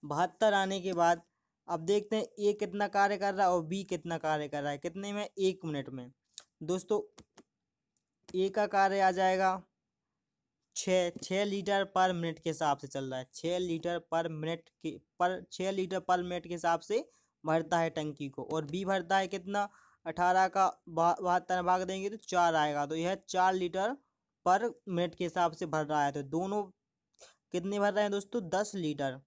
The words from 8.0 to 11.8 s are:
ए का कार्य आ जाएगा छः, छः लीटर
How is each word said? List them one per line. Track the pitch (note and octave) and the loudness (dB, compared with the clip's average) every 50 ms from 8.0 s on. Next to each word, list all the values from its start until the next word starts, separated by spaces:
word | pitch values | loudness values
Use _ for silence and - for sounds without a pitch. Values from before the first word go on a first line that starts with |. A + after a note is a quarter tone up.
| _ _ _ _ _ - | _ _ _ _ _ -6
ए | - F#3 F#3 G3 | -2 -2 -2 0
का | F#3+ A3 G#3 G#3+ | 0 0 -2 0
कार्य | G#3 G3 G3 G3 G3 G3 | 2 4 4 4 4 4
आ | F#3+ F#3+ | 4 4
जाएगा | F3+ F3+ F#3+ F#3 F#3 F#3 F#3+ F#3 F#3 F#3+ F3 _ _ _ _ _ _ _ _ _ _ _ _ _ _ _ _ _ _ _ _ _ _ | 4 4 2 2 4 4 2 2 0 -2 -8 _ _ _ _ _ _ _ _ _ _ _ _ _ _ _ _ _ _ _ _ _ _
छः, | - - F#3+ F#3 F#3 F3+ F3 E3+ | -6 -2 2 2 2 2 0 -2
छः | - - - F#3 G3 G#3 | -6 -8 -4 -2 -2 0
लीटर | G#3 G3 G3+ F#3 G3 G3+ G3 | 0 -2 -4 -2 0 0 0